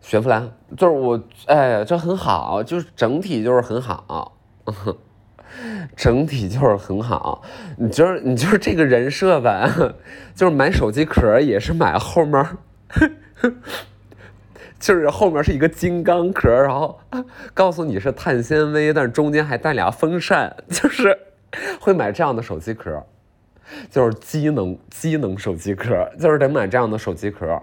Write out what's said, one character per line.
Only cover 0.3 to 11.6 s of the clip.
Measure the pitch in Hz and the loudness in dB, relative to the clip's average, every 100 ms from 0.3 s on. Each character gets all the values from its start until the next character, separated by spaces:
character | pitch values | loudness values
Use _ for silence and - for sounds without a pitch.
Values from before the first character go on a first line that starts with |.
| 110 117 - _ - | 0 0 -14 _ 2
就 | 180 | 2
是 | |
我， | 151 127 117 - - - | 4 0 -2 -4 -18 2
哎， | 151 135 110 107 | 4 4 2 0
就 | 170 | -2
很 | 160 185 | -2 -2
好， | 165 92 65 92 | 0 0 0 -4
就 | 117 170 | -4 -6
是 | 165 - | -8 -2
整 | 113 143 | 0 0
体 | 196 131 | -4 -4
就 | 110 | 2
是 | 127 | 2
很 | 117 117 | 2 -4
好， | 127 90 - 80 - _ _ _ - | -4 -8 -8 -10 -10 _ _ _ -12
<laughs> | 101 101 - _ _ _ - - - 233 220 160 - | -8 -8 -8 _ _ _ -20 -20 -16 -12 -12 -12 -2
整 | 127 120 151 | 2 2 0
体 | 139 98 | -4 -4
就 | 117 | 0
是 | 139 101 | 2 2
很 | - 98 | -2 -6
好。 | 120 85 - - - - 202 151 | -4 -4 -4 -8 -12 -18 -16 -4
你 | 117 | -4
就 | 123 170 | 2 2
是， | 180 | 2
你 | 131 127 | -2 -2
就 | 151 | 0
是 | 208 | 0
这 | - | -2
个 | 185 | 0
人 | 151 123 127 | 2 2 2
设 | 147 190 160 | 0 2 4
吧， | 117 98 113 - 139 - | 2 2 0 0 -2 -2
<laughs> | - - - | -20 -20 -20
就 | - 185 | 2 2
是 | 147 | 4
买 | 139 | 2
手 | 190 110 | 2 0
机 | 110 156 | 0 0
壳 | - 113 110 | 2 4 4
也 | 147 | 4
是 | 101 | 0